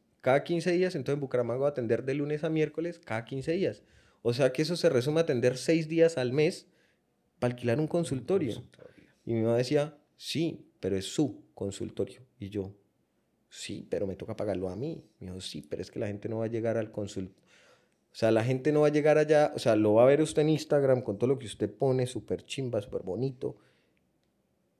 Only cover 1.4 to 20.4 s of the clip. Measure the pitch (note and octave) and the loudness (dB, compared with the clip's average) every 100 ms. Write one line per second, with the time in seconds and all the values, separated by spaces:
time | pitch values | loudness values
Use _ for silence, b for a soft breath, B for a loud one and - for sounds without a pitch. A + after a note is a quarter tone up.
1.4 | A#2+ B2+ C#3+ C#3+ A2+ A#2 C3 C#3+ C#3+ D3+ | 0 0 -2 0 0 0 0 -4 -2 -4
2.4 | D#3+ D#3+ D3+ D#3+ E3+ E3 - A2+ A#2 C3+ | -2 0 -2 -2 -8 -8 -8 -6 -6 -8
3.4 | C3 F3 D3+ - _ b b b A#2 A#2+ | -4 -2 -2 -4 _ b b b -2 2
4.4 | C3 - D#3 F3 E3+ C3 C3 D#3+ E3 B2+ | 2 2 -2 2 2 2 2 0 2 2
5.4 | B2 B2+ - E3 D#3 E3 E3 C3+ B2 C#3 | 2 2 0 0 2 4 4 4 -2 2
6.4 | D#3 - - _ _ _ _ _ _ _ | 0 0 -12 _ _ _ _ _ _ _
7.4 | B2 B2 A#2+ B2 D#3 E3+ E3 C3 - F#3+ | -2 -2 0 0 0 -2 -2 -4 -2 -2
8.4 | B2+ B2 - - B B B B - A2+ | -2 -6 -10 -20 B B B B -4 0
9.4 | A2+ A#2 B2 D3 D3+ - _ _ - C#3 | 2 2 2 0 -2 -8 _ _ -8 -4
10.4 | E3 - - _ F#2+ F#2+ F#2+ - C#3 - | -4 -6 -14 _ -4 -4 -4 -2 -2 -4
11.4 | - - G2 - G2+ - G2 - - - | -18 -10 -8 -8 -8 -6 -6 -8 -20 -14
12.4 | G2 G2+ F#2+ G2+ _ _ _ _ _ _ | -10 -8 -8 -12 _ _ _ _ _ _
13.4 | _ - - G#2 G#2 - G2+ F#2 - G#2 | _ -16 -12 -12 -6 -4 -4 -8 -10 -8
14.4 | G#2+ F#2 F#2 F#2 D3+ - - - F#2 F#2 | -4 -4 -4 -6 -8 -10 -16 -18 -14 -12
15.4 | - - - - F#2+ - G#2+ G2+ G#2+ A2 | -12 -12 -10 -10 -10 -8 -6 -6 -8 -6
16.4 | A2+ A2+ A2+ A2+ G#2+ - G2+ G2 F#2 - | -4 -4 -2 -2 -4 -8 -8 -8 -10 -12
17.4 | _ b b b b b _ - A2 A2+ | _ b b b b b _ -2 2 2
18.4 | A#2+ C3 C#3+ D3+ D3+ D3+ D3+ D3+ D3+ D3+ | 2 0 2 4 4 4 4 4 6 4
19.4 | D3+ - B2 A2 G#2+ A2 B2+ C#3+ D#3 - | 4 2 2 4 6 8 8 6 4 2